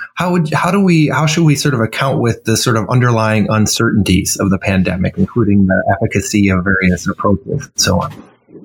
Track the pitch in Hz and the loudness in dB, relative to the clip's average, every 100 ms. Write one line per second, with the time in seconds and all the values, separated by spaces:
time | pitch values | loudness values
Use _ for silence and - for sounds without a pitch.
0 | - - 175 180 151 151 175 196 190 165 | -10 -6 -2 -2 -2 -2 0 2 4 4
1 | 147 131 156 156 160 143 147 127 110 - | 2 0 0 2 2 2 0 0 -2 -2
2 | 139 143 120 110 - 110 - 113 98 123 | -2 0 0 -2 -2 0 0 -2 0 0
3 | 123 117 110 107 101 110 101 - 113 110 | 2 2 2 2 2 2 0 0 0 0
4 | 92 92 95 - 98 95 - 95 90 90 | 2 0 0 -2 -2 -2 0 0 0 -2
5 | 92 - 95 - 104 101 95 95 - 98 | -4 -2 -2 0 2 2 2 0 0 -2
6 | 113 - - 104 101 92 90 95 92 90 | -2 -4 -2 0 2 0 0 0 0 0
7 | 95 92 107 101 - - - - - 92 | -4 -4 -2 -2 -4 -10 -8 -4 -2 -2
8 | - - - _ _ - | -4 -10 -20 _ _ -20